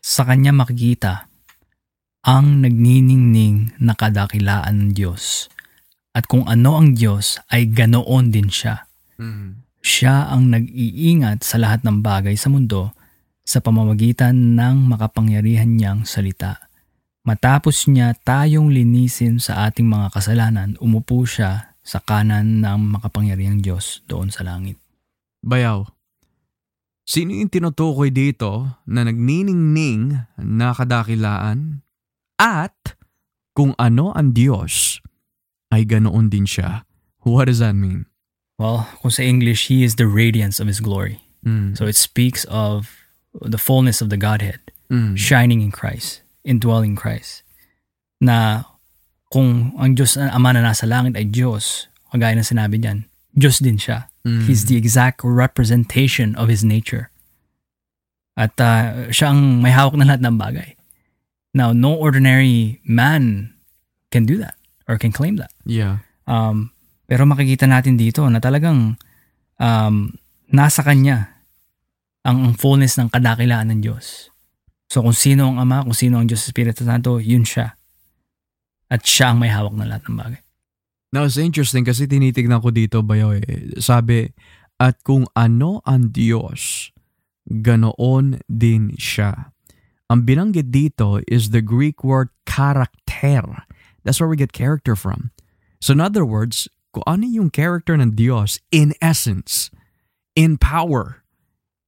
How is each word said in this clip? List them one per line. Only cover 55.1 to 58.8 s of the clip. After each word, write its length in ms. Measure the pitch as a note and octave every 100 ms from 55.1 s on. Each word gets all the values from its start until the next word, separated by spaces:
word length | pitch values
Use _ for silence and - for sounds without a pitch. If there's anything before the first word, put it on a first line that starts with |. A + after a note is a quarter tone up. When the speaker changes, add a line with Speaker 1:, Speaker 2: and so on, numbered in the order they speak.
| - B2
Speaker 1:
representation 1120 | B2 C3 - A2+ A#2+ A2+ B2+ C3+ - G#2+ A2
of 80 | A2+
his 160 | G#2
nature. 480 | A2 A2 - A#2 A#2+ _ _ _ _ _ _ _ _ _ _ _ _ -
At, 160 | G#2+ -
uh, 480 | A#2+ A2+